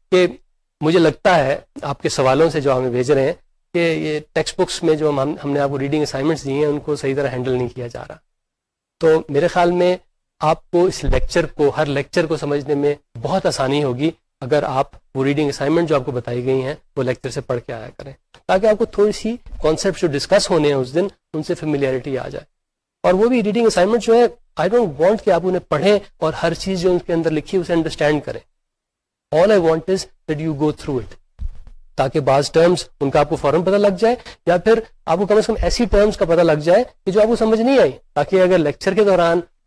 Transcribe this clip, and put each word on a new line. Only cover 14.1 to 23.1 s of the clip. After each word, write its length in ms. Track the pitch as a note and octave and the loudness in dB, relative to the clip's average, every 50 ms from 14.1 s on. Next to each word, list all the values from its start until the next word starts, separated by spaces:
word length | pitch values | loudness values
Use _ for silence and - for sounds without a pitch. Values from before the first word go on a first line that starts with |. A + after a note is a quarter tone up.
| - _ _ _ _ _ | -4 _ _ _ _ _
اگر 240 | C3+ B2 D3 D3 - | -6 -2 -2 0 0
آپ 240 | - C3 C3+ C#3 - - - _ _ - | -2 -2 -2 -4 -4 -6 -20 _ _ -6
وہ 100 | C3+ C3+ | -2 -2
ریڈنگ 240 | C#3 C#3+ D3 D3+ C#3+ | 0 0 0 0 -2
اسائنمنٹ 400 | C#3 - C#3 C#3+ D#3+ E3+ F3 D#3 | -2 -4 -2 0 0 0 0 0
جو 60 | D3+ | 0
آپ 100 | C#3 B2+ | -2 -2
کو 60 | D3 | -4
بتائی 340 | B2 B2 - B2+ A#2+ B2 B2 | -8 -8 -6 -6 -8 -4 -2
گئی 180 | C3 C3 C3 B2+ | -2 -2 -2 -2
ہیں 120 | C3+ D#3 - _ _ - | -6 -10 -12 _ _ -8
وہ 80 | - C3 | -6 -4
لیکچر 260 | B2+ B2 - - C3 | -4 -4 -6 -6 -10
سے 120 | - C#3+ | -8 -8
پڑھ 180 | - - B2+ A#2+ - | -6 -6 -6 -6 -6
کے 80 | - B2 | -10 -14
آیا 160 | A2+ A2 - | -12 -14 -16
کریں، 240 | - _ - C#3 C3+ _ _ _ _ - _ | -18 _ -18 -18 -18 _ _ _ _ -20 _
تاکہ 200 | - F#3 F#3+ G#3+ | 0 0 2 4
آپ 120 | A3 A3 - | 2 2 2
کو 80 | A#3 | 0
تھوڑی 260 | - - G3+ G#3 G#3+ | -4 0 0 2 2
سی 240 | G3+ - - A3 A#3+ - _ - - - | 0 -2 -6 -6 -6 -6 _ -16 -12 -2
کانسیپٹ 400 | - D#3 D#3+ D#3 - G3 E3+ - | 0 0 0 0 -2 -4 -4 -2
جو 60 | F3+ D#3+ | -2 -2
ڈسکس 420 | C3+ C#3 - - F#3+ G3+ - - | -2 -2 -2 2 2 2 2 2
ہونے 180 | F#3 D#3+ D3+ D3 | 0 2 2 2
ہیں 80 | C#3+ | 2
اس 180 | C3+ B2+ A#2+ C#3 | 0 -2 -2 -2
دن 140 | E3+ G3 F#3+ - _ _ _ - | -2 -2 -2 -6 _ _ _ -8
ان 100 | D#3 D3 | -8 -6
سے 100 | - F3 | -6 -6
فیملیئرٹی 640 | - D#3 D3+ D3 C#3 C#3 C3 C3 B2+ B2 D3 C3 B2 | -6 -4 -4 -2 -2 -2 -2 -2 -4 -4 -6 -6 -6
آ 100 | - - | -8 -8
جائے۔ 180 | C#3 - - _ _ _ _ _ _ _ _ _ _ _ - | -12 -14 -16 _ _ _ _ _ _ _ _ _ _ _ 0
اور 100 | F3+ | 2